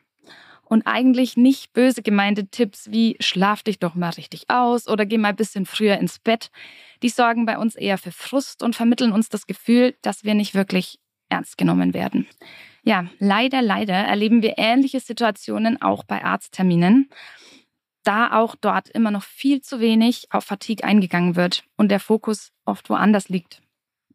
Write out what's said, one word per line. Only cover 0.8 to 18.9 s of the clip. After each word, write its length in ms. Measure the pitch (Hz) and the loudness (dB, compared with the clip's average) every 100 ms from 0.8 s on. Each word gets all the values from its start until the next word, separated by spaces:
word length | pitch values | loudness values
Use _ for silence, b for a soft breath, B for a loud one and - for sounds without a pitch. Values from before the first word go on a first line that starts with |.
| 208 | 0
eigentlich 500 | 220 262 247 254 - | 2 2 2 2 4
nicht 360 | 254 269 - | 4 2 -2
böse 280 | - 254 240 | 2 2 2
gemeinte 460 | 220 202 202 208 196 | 0 2 2 -2 -4
Tipps 420 | - 214 - - | -4 -4 -6 -6
wie 280 | 214 226 - | 0 0 0
"Schlaf 420 | - 180 196 214 | -4 0 0 0
dich 160 | - 190 | -4 -4
doch 160 | 180 | -4
mal 160 | 175 175 | -4 -6
richtig 400 | 165 - 170 - | -8 -14 -10 -2
aus" 380 | 247 240 240 - | 0 2 0 -2
oder 180 | 208 208 | -2 0
"Geh 140 | 226 | 0
mal 80 | 208 | 0
ein 80 | 196 | -2
bisschen 320 | 214 202 185 | -4 -6 -6
früher 320 | - 214 196 | -2 0 0
ins 180 | 175 - | -2 -4
Bett", 320 | - 226 - B B B B B | -2 -2 -4 B B B B B
die 60 | 247 | -4
sorgen 360 | - 240 233 226 | 0 0 0 -2
bei 140 | - | -2
uns 160 | 220 - | -4 -4
eher 240 | 202 190 | -4 -4
für 120 | 180 | -6
Frust 520 | - - 277 - - | -16 -6 -6 -6 -6
und 120 | 240 - | -6 -2
vermitteln 360 | 233 240 240 | 0 2 2
uns 180 | 202 220 | 0 -2
das 160 | 202 - | -6 -10
Gefühl, 500 | 190 - 240 247 - | -8 2 4 2 0
dass 220 | 208 202 | -8 -6
wir 100 | 208 | -2
nicht 220 | 214 202 190 | -2 0 -2
wirklich 420 | 190 190 - - _ _ - | 0 -2 -4 -10 _ _ -6
ernst 280 | 180 - - | -6 -6 -2
genommen 380 | 180 170 90 | 0 2 0
werden. 320 | - - - - _ B B B B | -2 -4 -4 -6 _ B B B B
Ja, 240 | - 196 175 - | 0 0 -2 -2
leider, 420 | 202 202 254 262 | 0 2 0 0
leider 320 | 233 196 214 | 0 0 -2
erleben 480 | 185 214 208 214 233 | -2 0 0 2 2
wir 140 | 214 - | 2 0
ähnliche 440 | 214 247 269 262 | 2 2 2 -2
Situationen 800 | - 226 233 208 - 208 220 226 | -8 -4 -2 -2 -6 -2 -2 -2
auch 200 | - 202 | -2 -4
bei 200 | - 196 | -4 -6
Arztterminen, 880 | 185 190 - - 185 170 175 247 277 B B B B B B _ _ _ | -4 -4 -6 -2 2 4 6 4 4 B B B B B B _ _ _
da 280 | 214 208 240 | -2 0 0
auch 240 | 220 226 - | 2 0 -2
dort 340 | 208 190 | -4 -2
immer 220 | - | -4